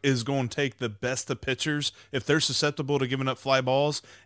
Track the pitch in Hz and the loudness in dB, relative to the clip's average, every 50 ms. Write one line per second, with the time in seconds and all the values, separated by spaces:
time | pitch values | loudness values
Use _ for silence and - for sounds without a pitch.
0 | - 139 131 120 113 135 139 135 123 110 - 147 143 131 - - 127 113 104 - | 0 2 2 2 0 -2 -2 -2 -2 -2 -2 -2 -2 -2 -2 -4 -6 -6 -6 -4
1 | 127 123 131 - - - 127 - - 135 127 - - 156 147 147 139 - - - | -4 -4 -4 -4 -4 -6 -6 -6 -4 -4 -4 -2 -2 -2 -2 -2 -2 -4 -6 -8
2 | - - 143 127 - - 147 160 - - 123 - 151 147 143 - 143 131 147 135 | -12 -6 -6 -4 0 2 2 2 2 2 0 2 0 0 0 -2 -2 0 0 0
3 | 135 120 135 135 131 135 123 - - 135 135 131 131 127 131 139 147 151 143 - | 0 0 -2 -2 -2 -2 -4 -2 2 4 4 4 4 4 2 4 2 2 0 -2
4 | - - - - - | -8 -12 -20 -14 -6